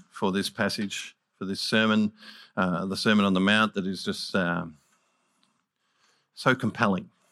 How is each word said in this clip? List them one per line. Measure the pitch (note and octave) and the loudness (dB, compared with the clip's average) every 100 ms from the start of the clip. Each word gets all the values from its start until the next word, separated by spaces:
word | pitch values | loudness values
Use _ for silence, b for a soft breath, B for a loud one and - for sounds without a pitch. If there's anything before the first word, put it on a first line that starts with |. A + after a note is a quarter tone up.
| - | -10
for | - G2+ | -4 -2
this | F#2+ F#2 | 0 -2
passage, | - G2+ - G2+ - - - _ - | -2 -4 -2 -6 -8 -12 -18 _ -12
for | G2 | -10
this | G2+ | -8
sermon, | - A2+ A2 G#2+ G#2 - B B B B | -2 2 4 4 2 -2 B B B B
uh, | F#2 E2+ F#2+ | -2 -2 -4
the | F#2+ | -2
Sermon | A#2 G#2+ G2+ | 2 4 4
on | |
the | F#2+ | 4
Mount | G2 G#2+ G#2+ | 4 4 2
that | G#2 F#2 | 0 -6
is | F#2 | -6
just, | G#2 F#2+ - | -6 -8 -4
um, | G2+ F2 E2+ E2 D2+ _ _ _ _ _ _ _ _ _ _ _ _ _ _ _ - | -2 0 -2 -6 -14 _ _ _ _ _ _ _ _ _ _ _ _ _ _ _ -4
so | C3+ B2+ | 0 2
compelling, | A2 - A2+ F#2+ G#2+ _ _ | 0 0 0 0 -4 _ _